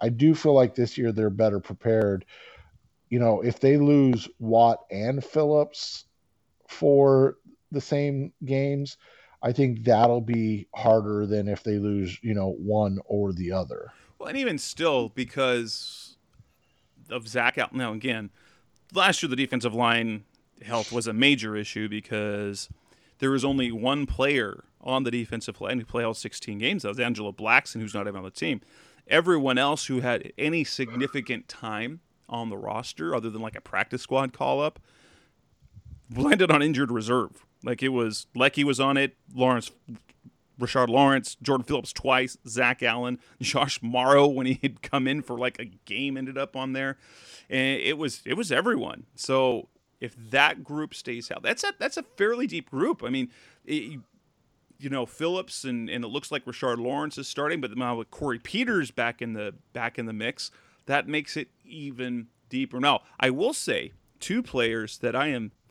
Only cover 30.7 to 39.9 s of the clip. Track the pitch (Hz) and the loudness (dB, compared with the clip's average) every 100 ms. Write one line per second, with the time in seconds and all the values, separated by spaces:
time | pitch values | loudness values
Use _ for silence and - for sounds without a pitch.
30.7 | - 123 120 135 143 120 120 - - 113 | -4 -6 -4 -4 -4 -6 -8 -10 -14 -8
31.7 | 107 123 165 _ _ - 117 113 98 104 | -6 -8 -10 _ _ -12 -8 -8 -8 -6
32.7 | 107 123 - 165 131 113 107 110 - - | -6 -8 -8 -4 -4 -4 -8 -10 -12 -8
33.7 | 95 - 123 - 135 131 - 131 135 151 | -4 -4 -6 -2 -2 -2 -4 -2 0 0
34.7 | - _ _ _ _ _ _ _ _ _ | -4 _ _ _ _ _ _ _ _ _
35.7 | - - - - 113 143 202 180 151 151 | -20 -20 -20 -12 -2 2 4 4 2 2
36.7 | 135 131 117 107 123 98 - _ _ 127 | 0 0 -2 0 0 0 -8 _ _ -8
37.7 | 120 135 127 113 104 - 120 139 143 143 | -4 -2 0 -2 -4 -8 2 2 2 0
38.7 | 127 135 135 135 _ _ 127 127 120 - | 2 2 2 0 _ _ 0 2 2 -2
39.7 | _ - | _ -18